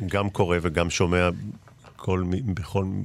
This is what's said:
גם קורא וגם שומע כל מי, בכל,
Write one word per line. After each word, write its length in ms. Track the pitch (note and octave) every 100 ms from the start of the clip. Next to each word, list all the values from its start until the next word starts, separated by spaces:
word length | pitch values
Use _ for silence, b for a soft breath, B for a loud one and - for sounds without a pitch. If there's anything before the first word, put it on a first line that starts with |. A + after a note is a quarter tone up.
| F#2
גם 220 | G2+ G2+
קורא 280 | - F2+ F2
וגם 280 | E2+ D#2+ E2+
שומע 400 | - F2+ F2+ F2+ E2+ G2+ - - - - -
כל 240 | - F#2
מי, 180 | F2+ F#2
בכל, 440 | B2+ F2+ E2+ G2 F#2+ G2